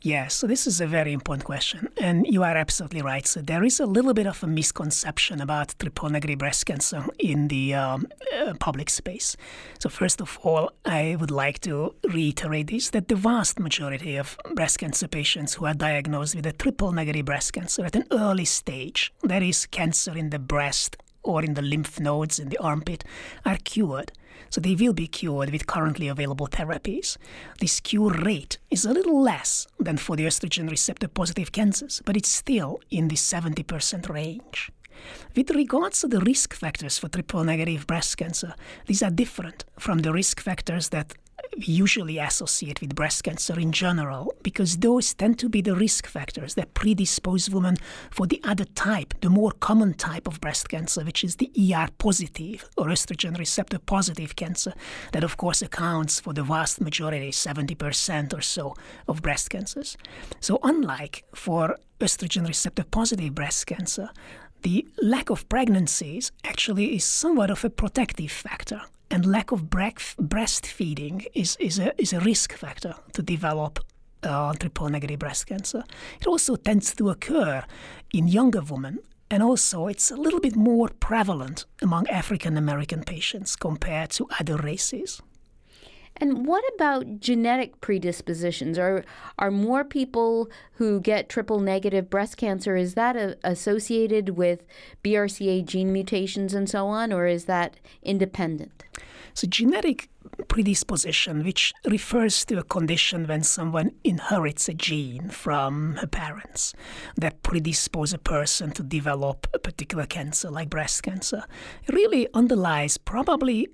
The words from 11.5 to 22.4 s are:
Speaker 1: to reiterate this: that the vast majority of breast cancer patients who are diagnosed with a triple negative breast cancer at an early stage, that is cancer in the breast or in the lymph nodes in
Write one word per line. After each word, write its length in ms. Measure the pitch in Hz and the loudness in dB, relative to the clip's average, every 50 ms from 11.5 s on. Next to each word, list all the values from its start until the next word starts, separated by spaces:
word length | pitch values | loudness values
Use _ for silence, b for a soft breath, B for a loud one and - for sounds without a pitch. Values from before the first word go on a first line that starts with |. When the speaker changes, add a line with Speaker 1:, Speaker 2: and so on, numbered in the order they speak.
| 143 - | -2 -2
Speaker 1:
to 360 | - 185 151 143 151 - - - - | -4 -4 -2 0 -2 -2 -4 -8 -10
reiterate 640 | 381 175 165 160 147 147 - - 160 156 151 151 151 | -4 -2 0 2 0 0 0 -2 -2 -2 -2 -2 -2
this: 220 | 226 226 - - | -2 -2 -2 0
that 180 | - 220 180 - | -2 -2 0 2
the 80 | 233 | 0
vast 420 | 196 190 226 240 233 190 - - - | 2 4 4 4 4 2 0 0 -2
majority 600 | 196 156 - - 151 139 139 139 156 160 139 139 | -2 -2 -2 -2 -2 -4 -6 -6 -4 -4 -4 -4
of 200 | 139 - - - - - 359 | -4 -6 -8 -12 -10 -6 -2
breast 260 | 254 160 147 - - | 0 0 0 0 0
cancer 280 | - 156 143 - 196 147 | -2 -2 -2 -2 -2 -2
patients 460 | - 156 147 - - 160 147 143 - | -4 -2 0 0 0 0 -2 -4 -4
who 120 | - 170 | -2 -2
are 80 | 151 156 | -2 0
diagnosed 640 | 147 156 151 151 143 139 151 151 143 147 147 - | 0 0 0 0 0 0 -2 -2 -2 -2 -2 -4
with 100 | 170 147 | -2 -4
a 60 | 160 | -4
triple 400 | 151 - - 269 - - 202 190 | -4 -2 -2 -2 0 2 0 0
negative 320 | 175 170 160 151 151 151 143 | 2 0 0 0 0 -2 0
breast 300 | 135 143 139 - - - | -2 -2 -2 -2 -2 -4
cancer 320 | - 180 170 - - 185 | -4 -4 -4 -2 -2 -2
at 100 | 170 - | 0 0
an 80 | 220 - - | 0 0 2
early 320 | - 240 214 202 196 185 175 | 2 2 4 4 2 2 2
stage, 720 | - - - - - 135 131 131 160 - - - - _ _ - | 0 0 -2 -2 -4 -8 -8 -8 -6 -2 -2 -2 -2 _ _ -2
that 180 | 214 180 196 | 0 2 2
is 240 | 185 180 180 - - | 2 2 2 0 -2
cancer 520 | - - - 175 160 160 - - - 160 165 | -2 -2 -2 0 0 0 0 0 -2 -4 -4
in 120 | 160 151 | -4 -4
the 80 | 147 147 | -4 -4
breast 580 | 131 127 147 143 143 143 - - - - - - - _ _ _ - | -4 -2 0 0 0 0 0 -2 -2 -4 -6 -10 -20 _ _ _ -4
or 180 | - 180 156 | -2 0 0
in 120 | 156 156 147 | 0 0 0
the 80 | 143 | 0
lymph 400 | 143 139 147 156 151 - - - | 0 0 0 0 -2 -2 -4 -2
nodes 360 | 151 147 147 151 156 156 - | 0 0 2 2 0 0 -2
in 120 | - | -2